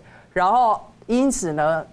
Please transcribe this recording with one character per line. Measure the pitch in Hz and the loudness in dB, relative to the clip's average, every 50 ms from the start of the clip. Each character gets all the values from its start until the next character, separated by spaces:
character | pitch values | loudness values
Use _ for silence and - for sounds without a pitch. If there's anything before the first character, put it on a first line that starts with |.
| - - - - - - | -10 -20 -20 -20 -20 -8
然 | - 180 180 | -4 -2 0
后 | 190 220 254 247 220 - - - - - - - | 2 2 2 2 2 0 -2 -6 -18 -20 -18 -8
因 | - 226 247 269 277 | -2 0 0 0 0
此 | 247 - 196 165 147 | 0 -2 -4 -4 -2
呢， | 151 151 156 165 160 - - | 0 0 0 0 -2 -4 -8